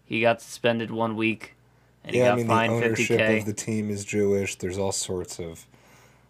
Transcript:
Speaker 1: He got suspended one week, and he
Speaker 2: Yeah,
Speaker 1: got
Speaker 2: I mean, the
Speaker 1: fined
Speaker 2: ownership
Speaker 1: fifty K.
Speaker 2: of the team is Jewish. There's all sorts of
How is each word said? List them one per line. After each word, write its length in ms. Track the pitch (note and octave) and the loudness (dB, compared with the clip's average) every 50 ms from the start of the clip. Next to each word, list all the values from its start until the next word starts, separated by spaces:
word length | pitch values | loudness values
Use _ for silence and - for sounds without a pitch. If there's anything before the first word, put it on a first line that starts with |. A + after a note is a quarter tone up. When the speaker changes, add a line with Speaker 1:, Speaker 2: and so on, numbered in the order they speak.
| _ | _
Speaker 1:
He 140 | - A#2+ A2+ | -6 -2 2
got 220 | A2+ A#2 A#2 - | 4 4 4 4
suspended 500 | - - - - - A#2+ A#2 A2+ A#2 G2 | -2 -10 -12 0 2 2 2 2 0 -4
one 240 | G#2+ A2 A2+ A2+ A2 | -2 -2 -2 -2 0
week, 400 | G#2+ A2 A2 A2 G#2 - - - _ _ _ _ _ _ _ _ _ - | 0 0 0 0 -2 -6 -16 -20 _ _ _ _ _ _ _ _ _ -10
and 100 | G#2+ A#2 | -4 0
he 60 | A#2+ | 4
Speaker 2:
Yeah, 100 | B2 A#2+ | 4 4
Speaker 1:
got 40 | - | 4
Speaker 2:
I 20 | A#2+ | 2
mean, 100 | A#2 A2+ | 2 2
the 60 | A#2 | 2
Speaker 1:
fined 200 | A2+ A2+ A2+ A2+ | 2 2 2 2
Speaker 2:
ownership 340 | A#2 A#2 A2+ A2+ A2 A#2+ - | 0 0 0 0 0 0 2
Speaker 1:
fifty 100 | A#2+ A2 | 2 2
K. 220 | A2 A2 A2 A2 | 4 4 2 2
Speaker 2:
of 60 | G#2+ | 0
the 80 | G#2+ G#2 | -2 -6
team 360 | - - - A2 G#2+ G#2+ G#2 | -6 -6 -4 -4 -2 -2 -4
is 140 | G#2 G2+ G2+ | -4 -6 -6
Jewish. 520 | - - G#2 G2+ G2+ G2+ G2 G2 F#2+ - | -4 -2 0 2 2 2 0 0 -4 -6
There's 220 | - - F#2 F2+ G2 | -6 -8 -6 -4 -2
all 140 | G2 G2 | -2 -2
sorts 480 | F#2+ - - - F#2+ F2+ F2+ E2+ - - | -2 -4 -6 -6 -6 -6 -6 -8 -10 -12
of 260 | F2 E2 E2 D#2 - - - - - - - - - - - _ _ | -12 -12 -12 -14 -20 -20 -20 -20 -20 -20 -20 -20 -20 -20 -20 _ _